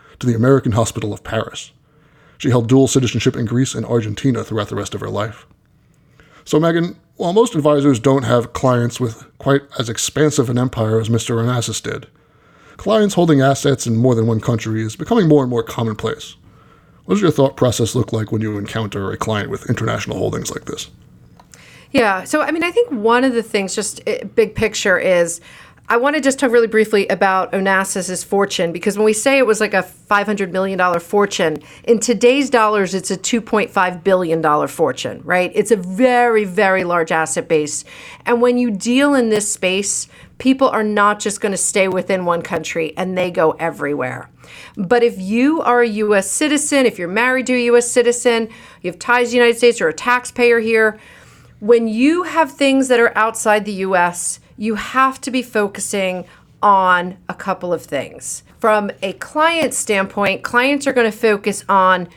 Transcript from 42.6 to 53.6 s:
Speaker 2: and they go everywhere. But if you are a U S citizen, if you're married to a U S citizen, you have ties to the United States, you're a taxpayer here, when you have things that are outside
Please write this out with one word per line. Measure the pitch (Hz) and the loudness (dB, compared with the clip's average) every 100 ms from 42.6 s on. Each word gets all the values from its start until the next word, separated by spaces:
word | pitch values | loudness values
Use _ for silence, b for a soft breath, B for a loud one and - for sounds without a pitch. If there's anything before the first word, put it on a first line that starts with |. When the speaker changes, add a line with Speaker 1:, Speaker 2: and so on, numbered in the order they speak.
| 156 170 156 - | -6 -6 -6 -4
Speaker 2:
and | 185 185 | -4 -2
they | 180 | -2
go | 175 160 | 2 0
everywhere. | - 165 143 143 143 127 123 - _ B B B - | 0 -6 -4 -6 -4 -6 -8 -14 _ B B B -8
But | 175 240 | 0 2
if | 233 190 | 2 0
you | 185 226 269 320 | -4 2 2 2
are | - 240 | 0 2
a | 240 | 2
U | 208 214 | 0 2
S | 202 190 | 2 0
citizen, | - 302 294 - 285 247 | -2 0 0 0 2 2
if | - | 0
you're | 175 | -6
married | 202 247 254 247 | -2 0 0 0
to | |
a | 254 | 0
U | 240 240 | 4 2
S | 240 | 4
citizen, | 247 240 240 247 226 226 B B B | 2 2 2 2 0 -2 B B B
you | 180 | -10
have | 170 | -8
ties | - 240 247 | 0 0 2
to | |
the | 247 | 4
United | 240 233 | 4 6
States, | 240 226 | 2 4
you're | 165 | 0
a | |
taxpayer | 160 240 247 247 - 240 233 | -2 0 0 -2 0 2 4
here, | 220 220 220 214 B B B B B B | 2 2 2 0 B B B B B B
when | 208 233 226 | 2 2 2
you | 220 277 349 | 2 2 2
have | 339 311 311 | 0 0 -2
things | - 277 269 262 | 0 2 2 2
that | 240 | 2
are | 233 - | 2 2
outside | 220 220 220 214 | -2 -2 0 0